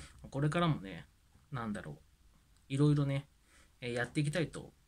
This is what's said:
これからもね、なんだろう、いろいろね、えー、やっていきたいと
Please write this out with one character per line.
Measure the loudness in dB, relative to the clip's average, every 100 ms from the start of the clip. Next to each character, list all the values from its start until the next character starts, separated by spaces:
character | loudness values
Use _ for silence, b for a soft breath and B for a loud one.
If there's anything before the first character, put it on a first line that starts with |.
| B B -8
こ | 0
れ | 2
か | 4
ら | 2
も | 2
ね、 | -2 -12 -16 _ _ -20 -12
な | -6 -4
ん |
だ | -6
ろ | -8 -12 -18 _ -20 -20 _ _ -6
う、 |
い | 4
ろ | 4
い | 6
ろ | 2
ね、 | 0 -4 _ b b b -10
え | -4
ー、 |
や | -2 -2
っ |
て | 0
い | 0
き |
た | 2
い | -2
と | -4 -12 -18